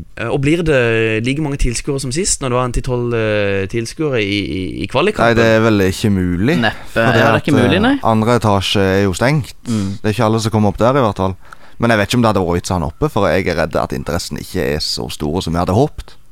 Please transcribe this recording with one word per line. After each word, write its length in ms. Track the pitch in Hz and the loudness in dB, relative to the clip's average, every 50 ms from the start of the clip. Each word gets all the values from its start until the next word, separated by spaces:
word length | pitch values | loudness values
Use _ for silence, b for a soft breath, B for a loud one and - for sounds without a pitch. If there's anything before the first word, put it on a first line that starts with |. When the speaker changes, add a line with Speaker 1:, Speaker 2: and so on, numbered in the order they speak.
| 82 - - - | -16 -14 -12 -10
Speaker 1:
Eh, 80 | 107 113 | -6 -4
og 140 | 107 147 | -2 -2
blir 220 | 135 143 156 170 180 | 0 0 0 0 2
det 580 | 160 151 131 120 117 113 113 113 113 110 110 113 | 2 2 2 2 2 2 0 0 0 0 -2 -2
like 140 | 123 135 147 | -2 -2 -2
mange 180 | 160 147 139 139 | -2 -4 -2 0
tilskuere 400 | - 127 117 - - - 143 135 | 0 0 0 -2 -4 -4 -4 -4
som 80 | 135 131 | -4 -4
sist, 300 | 120 151 190 208 - - | -4 -4 -2 -2 -2 -4
når 80 | 147 131 | -2 -2
det 80 | 123 123 | 0 0
var 80 | 127 | 0
en 60 | 123 | 0
ti 100 | 117 - | -2 -2
tolv, 320 | 120 135 127 123 120 120 120 | -2 -2 -2 -2 -2 -2 0
eh, 540 | 113 110 107 107 104 104 98 98 98 95 95 | 0 0 0 0 0 0 0 0 -2 -2 -2
tilskuere 560 | - 117 113 - - - 156 151 135 120 104 | -4 -4 -6 -6 -6 -4 -4 -2 0 0 0
i, 140 | 98 101 104 | 0 0 0
i, 420 | 98 67 71 92 95 78 60 62 80 | 0 -2 -4 -4 -4 -4 -4 -6 -6
i 20 | 104 | -2
kvalikampen? 340 | - 127 156 202 220 - | 0 2 2 2 2 2
Speaker 2:
Nei, 120 | 113 117 117 | 4 4 4
det 100 | 113 117 | 4 4
er 140 | 113 110 110 | 4 4 4
vel 160 | 110 113 110 101 95 92 | 4 4 4 4 2 2
ikke 180 | 92 - - 113 | 0 0 0 0
mulig. 460 | 101 95 90 90 87 85 98 127 165 - 117 | 2 2 2 0 0 0 0 0 0 2 0
Speaker 3:
Neppe. 300 | 107 - - - - - | 0 -2 -4 -8 -6 -2
Speaker 2:
For 160 | - 113 120 - | 0 2 2 4
det 80 | - | 4
Speaker 3:
Er 80 | 113 113 | 4 4
det 60 | 113 | 2
Speaker 2:
at, 80 | 107 - | 2 2
Speaker 3:
ikke 80 | - 151 135 | 2 2 4
mulig, 140 | 123 123 143 | 4 4 4
Speaker 2:
eh, 40 | 180 214 247 | 4 2 2
Speaker 3:
nei? 80 | 285 277 - | 2 2 2
Speaker 2:
andre 360 | 107 113 110 110 110 123 117 | 2 2 2 4 4 2 2
etasje 420 | - 110 101 98 92 - - 107 | 4 2 2 2 0 0 0 2
er 220 | 98 95 92 95 101 | 2 2 2 2 2
jo 100 | 98 90 | 2 0
stengt. 400 | - 113 123 147 156 110 - - - - - | 0 0 0 2 0 -2 -4 -10 -14 -8 -4
Speaker 3:
Mm. 300 | 120 107 98 98 98 98 | -2 -2 -2 -2 -4 -4
Speaker 2:
Det 40 | - 107 | -2 -2
er 40 | 104 101 | 0 0
ikke 80 | 123 | 2
alle 140 | 107 110 113 | 2 2 0
som 80 | 107 110 | 0 0
kommer 180 | 101 110 107 101 95 | 0 2 2 2 2
opp 40 | - | 2
der 160 | 104 117 135 143 | 2 2 4 4
i 80 | 131 | 2
hvert 100 | 107 98 - | 0 0 0
fall. 140 | 95 95 95 - B B B B B B B B | -2 -4 -4 -6 B B B B B B B B
Men 120 | 120 117 | 0 2
jeg 80 | 117 107 | 2 2
vet 80 | 101 - | 2 0
ikke 80 | - | 0
om 60 | 123 | 2
det 80 | 120 113 | 2 2
hadde 100 | 104 98 | 2 2
vært 160 | 95 85 87 | 0 0 0
vits 160 | 87 - - | -2 -2 -2
å 20 | 98 | -2
ha 60 | 90 | -2
han 80 | 80 69 | -2 -4
oppe, 200 | - - - 151 | -4 -2 -4 -2
for 140 | - 113 101 90 | 0 0 2 2
jeg 200 | 76 92 95 90 | 2 2 0 0
er 40 | 85 80 | 0 0
redd 160 | 80 85 - | -2 -2 0
at 160 | 73 55 - | -2 -2 -2
interessen 460 | - 64 71 - 71 85 - - 78 - | -4 -6 -6 -4 -6 -6 -6 -6 -10 -10
ikke 220 | - - - 92 78 | -10 -8 -6 -4 -2
er 140 | 64 71 78 | -2 -2 -2
så 300 | - - - - 58 - | -4 -4 -6 -6 -6 -8
stor 300 | - - 80 73 78 92 - | -8 -6 -4 -4 -2 -2 -4
som 80 | - | -2
jeg 80 | 82 85 | -2 -2
hadde 160 | 87 87 92 | 0 0 2
håpet. 380 | 104 139 156 - - - - - - - - | 2 2 0 -2 -8 -16 -16 -16 -20 -20 -20